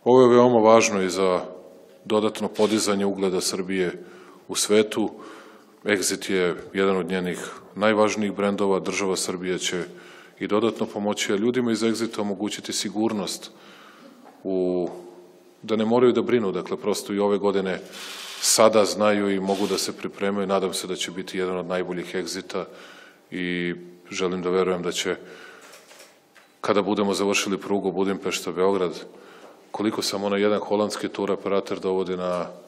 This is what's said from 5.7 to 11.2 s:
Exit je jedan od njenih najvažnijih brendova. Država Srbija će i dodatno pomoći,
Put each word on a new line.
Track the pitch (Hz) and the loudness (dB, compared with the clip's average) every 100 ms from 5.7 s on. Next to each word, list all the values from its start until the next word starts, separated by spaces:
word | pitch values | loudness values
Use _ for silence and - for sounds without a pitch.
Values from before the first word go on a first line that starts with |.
| - | -10
Exit | 101 104 90 95 - | 0 0 2 -2 -2
je | 95 87 82 - | 0 0 -2 -6
jedan | 95 98 95 | 0 2 2
od | 85 | 0
njenih | 92 90 82 - - - | -2 -2 -6 -10 -14 -16
najvažnijih | 98 104 107 107 101 104 | 0 2 4 2 2 -4
brendova. | 95 101 101 98 95 | 0 -2 0 0 0
Država | 87 92 98 90 | -2 -4 -2 -2
Srbija | - 92 92 87 | -4 -6 -4 -4
će | - 90 90 - - - - - | -4 -6 -8 -12 -20 -20 -20 -10
i | 98 | -2
dodatno | 104 113 107 110 | 0 0 -2 -6
pomoći, | 107 104 104 | -4 -4 -2